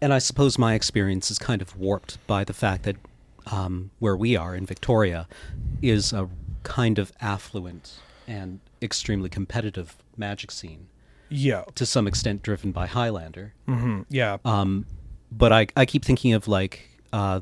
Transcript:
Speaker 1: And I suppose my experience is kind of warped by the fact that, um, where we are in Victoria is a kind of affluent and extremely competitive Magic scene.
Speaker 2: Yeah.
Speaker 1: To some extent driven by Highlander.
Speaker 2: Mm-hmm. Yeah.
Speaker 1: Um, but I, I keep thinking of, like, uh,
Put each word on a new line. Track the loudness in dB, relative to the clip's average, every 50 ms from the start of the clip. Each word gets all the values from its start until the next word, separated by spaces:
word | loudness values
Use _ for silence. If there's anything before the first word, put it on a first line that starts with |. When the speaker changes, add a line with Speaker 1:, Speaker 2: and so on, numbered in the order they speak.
Speaker 1:
And | 2 4 4
I | 4
suppose | 2 0 2 4 4 4 4
my | 4 4 4 4
experience | 2 0 0 0 2 2 2 0 0 -2 -2
is | -4 -4
kind | -2 -2 -2 -2
of | -2 -8 -8
warped | -4 0 0 0 0 -2 -12 -18 -14 -2
by | 0 0 0 0
the | -2 -4
fact | 0 0 0 0 0 -2
that, | -4 -6 -6 -10 -20 -20 -20 -20 _ -20 -20 -10 -6
um, | -4 -4 -2 -4 -4 -6 -6 -10 _ 0
where | 2 2 2
we | 2 2 2 2
are | 2 0 -4 -6
in | -6 -6
Victoria | -8 -8 -6 0 2 4 4 4 4 2 -2 -6 -10 -16 -18 -14 -12 -10 -6 -6 -6 -4 0
is | 2 2 4 4 2 0 -2
a | -2 -4 -4 -6 -12 -10 -10 -10 -10 -10
kind | -6 -2 0 2 2 2 0
of | -2 -4 -8 -8
affluent | -6 -4 -4 -6 -8 -10 -10 -10 -10 -10 -12 -14 -18 -20 -20 -20 -20 -20 -20 -20 -14
and | -12 -10 -10 -10 -10 -12 -14 _ -20 _ -8
extremely | -6 -4 -4 -4 -2 0 -2 0 -2 -4
competitive | -4 -6 -6 -4 -4 -4 -4 -4 -6 -8 -10 -12 -16 _ _ _ -10
Magic | -8 -6 -6 -6 -8 -10 -12
scene. | -14 -14 -14 -14 -16 -18 -20 -20 _ _ _ _ _ _ _ -8
Speaker 2:
Yeah. | -4 0 2 2 0 0 -4 -10 -4
Speaker 1:
To | -4 -2
some | 2 2 2 2
extent | 2 0 0 -2 -2 -2 -2 -2
driven | -4 -4 -2 -2 -4
by | -4 -2 -4
Highlander. | -2 0 0 0 0 -2 -4 -8 -12 -14 -14 -16 -16 -18 _ -4
Speaker 2:
Mm-hmm. | -2 -2 0 0 0 -2 -2 -6 -4
Yeah. | 0 0 2 2 0 -2 0
Speaker 1:
Um, | 2 2 4 4 2 2 0 -4 -6 -12 -16 -14 -16 -18 -18 _ -10
but | 4 6 8 8 10
I, | 8 6 4 4
I | 2 4
keep | 4 4 0 2
thinking | 2 2 4 4 4 4
of, | 4 2
like, | 2 2 2 0 -2 -6 -12 -20 -20 -20 _ _ -6 -2
uh, | -2 0 0 0 -2